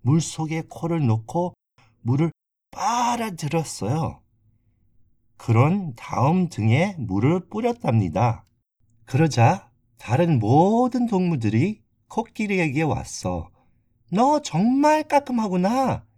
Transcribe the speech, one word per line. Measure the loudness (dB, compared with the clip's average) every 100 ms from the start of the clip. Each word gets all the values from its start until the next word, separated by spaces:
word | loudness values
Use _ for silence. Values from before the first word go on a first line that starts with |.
물속에 | 2 0 0 -6 -6 -6 -8
코를 | -8 -4 0 0
넣고 | 0 -2 -4 -4 -8 _ _ _ _
물을 | -2 0 0 -4 _ _ _
빨아들였어요. | -6 -2 0 0 -2 -6 -6 -4 -4 -4 -8 -4 -4 -4 -8 _ _ _ _ _ _ _ _ _ _ _ _
그런 | 0 4 4 2 -4 -10
다음 | -8 -2 0 2 -2
등에 | 0 2 2 0 -4
물을 | -4 0 0 0 -4
뿌렸답니다. | -4 -4 -2 0 0 0 0 -2 -4 _ _ _ _ _ _
그러자 | -6 0 0 4 2 2 -6 _ _ _
다른 | -4 0 2 2
모든 | 4 4 4 4 0 0 0
동물들이 | 0 0 0 0 2 0 -4 _ _ _
코끼리에게 | -8 -8 -6 -4 0 0 0
와서 | -2 -2 -6 -8 -6 -6 -10 _ _ _ _ _ _
"너 | 2 2 2
정말 | -2 0 0 4 4 2 2
깔끔하구나. | 0 0 -4 -2 0 0 0 0 -2 -8